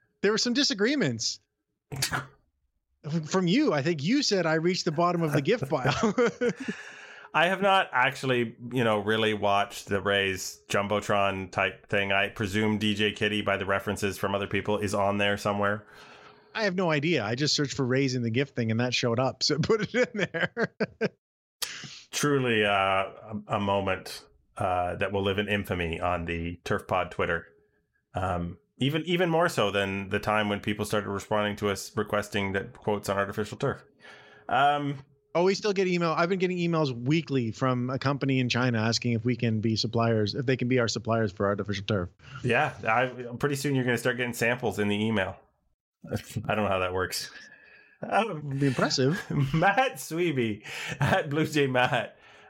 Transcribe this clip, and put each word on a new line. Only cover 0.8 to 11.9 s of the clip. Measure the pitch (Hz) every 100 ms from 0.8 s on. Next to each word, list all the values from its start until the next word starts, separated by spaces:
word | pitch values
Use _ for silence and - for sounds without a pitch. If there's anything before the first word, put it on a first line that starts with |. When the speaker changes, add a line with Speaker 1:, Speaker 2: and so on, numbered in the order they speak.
| 214 294 160 113 - - _ _ _ _ _ 135 - 143 135 - _ _ _ _ _ _ 147 165 156
Speaker 1:
From | 185 175
you, | 233 294
I | 147
think | 143 165
you | 147 277
said | - 196 165
I | 160
reached | 170 185 -
the |
bottom | 156 175 175
of | 165
the | 147
gif | 143 233 -
pile. | 156 - 135 226 226
<laughs> | 233 - 240 - 262 - - - - - - 151
Speaker 2:
I | 170
have | 190
not | 196 190 -
actually, | 127 131 135 131 123 117 - 117
you | 123
know, | 113 107
really | 101 110 110
watched | 104 101 101 101 - -
the | 98
Rays | 98 101 98 90 - - -
Jumbotron | 104 101 104 101 104 98 95 92
type | - 95 -
thing. | -